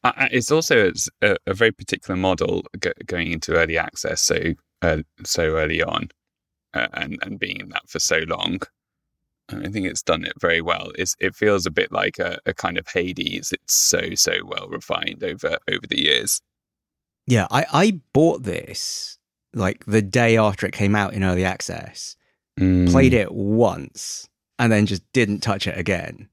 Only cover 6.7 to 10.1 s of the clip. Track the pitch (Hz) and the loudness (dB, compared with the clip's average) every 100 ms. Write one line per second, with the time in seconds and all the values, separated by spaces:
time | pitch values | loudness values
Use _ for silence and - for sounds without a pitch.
6.7 | - 58 67 73 - - 101 95 95 92 | -4 -4 -4 -8 -8 -10 -6 -8 -8 -8
7.7 | - _ - - 80 80 85 87 92 - | -10 _ -4 0 0 -2 -4 -4 -4 -8
8.7 | _ _ _ _ _ _ _ - - 90 | _ _ _ _ _ _ _ -14 -10 -6
9.7 | 104 92 - - | -4 -4 -4 -2